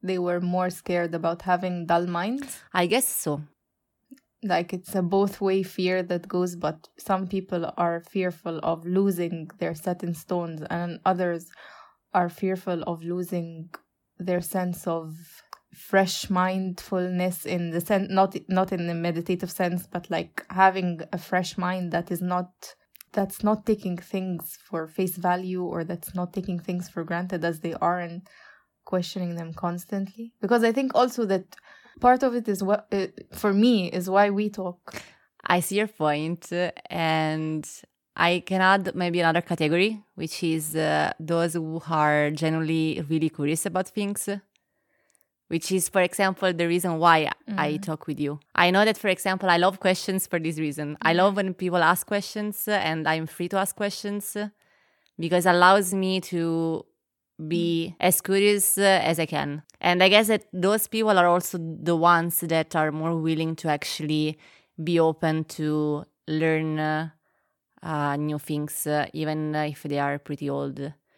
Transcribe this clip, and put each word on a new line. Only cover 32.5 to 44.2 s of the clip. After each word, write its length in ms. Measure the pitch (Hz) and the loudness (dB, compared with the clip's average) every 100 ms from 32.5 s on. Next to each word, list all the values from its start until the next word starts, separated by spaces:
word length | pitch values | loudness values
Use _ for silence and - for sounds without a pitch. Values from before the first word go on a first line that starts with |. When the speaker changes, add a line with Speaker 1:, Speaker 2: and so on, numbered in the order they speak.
| 190 | -2
Speaker 1:
what, 240 | 196 208 - | 0 0 0
uh, 140 | 196 185 - - | -4 -4 -8 -18
for 200 | - 208 | -2 2
me, 360 | 196 240 220 180 | 6 6 4 0
is 180 | 180 180 | -4 2
why 200 | 196 208 | 4 4
we 200 | 202 214 | 4 -2
talk. 520 | 208 185 180 - - - _ _ _ - | -4 -8 -10 -16 -18 -18 _ _ _ 0
Speaker 2:
I 140 | 180 | 2
see 160 | - 196 | 2 0
your 120 | 214 | -2
point, 640 | - 151 147 156 170 - | 0 0 0 -2 -6 -6
uh, 180 | 175 175 - - | -4 -4 -6 -8
and 760 | 175 160 160 156 156 156 156 - - - _ _ - | -2 2 2 2 -2 -2 -4 -6 -14 -20 _ _ 2
I 260 | 170 175 - | 2 2 0
can 140 | 190 | 2
add 340 | 185 196 185 | 4 4 2
maybe 260 | 180 175 175 | -2 0 2
another 200 | 165 165 | 4 2
category, 600 | - 165 151 170 208 214 - | 0 0 2 4 2 -2 -12
which 280 | - 165 - | -10 -8 -4
is, 340 | 165 160 156 156 | -2 -2 -2 -2
uh, 360 | 156 151 151 - | 0 2 0 -2
those 360 | 160 170 170 | -2 0 0
who 260 | 165 160 165 160 | -2 -4 -6 -2
are 420 | 156 151 151 147 | 2 4 4 2
genuinely 720 | 151 160 160 160 160 160 - 147 | 0 0 0 0 0 0 -2 -2
really 220 | 160 156 | 0 0
curious 340 | - 147 160 | -2 -2 -2
about 240 | 196 185 185 | -2 -2 -2
things, 400 | 214 202 202 | -4 -4 -4